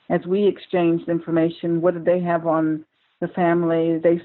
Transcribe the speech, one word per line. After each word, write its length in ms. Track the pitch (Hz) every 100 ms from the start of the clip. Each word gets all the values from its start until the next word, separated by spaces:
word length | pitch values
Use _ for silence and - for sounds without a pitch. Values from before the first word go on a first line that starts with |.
| -
as 120 | 170 175
we 200 | 196 202
exchanged 600 | - - 180 170 165 170
information. 720 | 165 165 165 165 170 175 170
What 140 | 175 170
did 100 | 165
they 140 | 180
have 260 | 175 170 165
on 400 | 160 156 156 - _ _ _
the 100 | 170
family? 680 | 185 170 170 165 165 165 165
They 240 | 170 175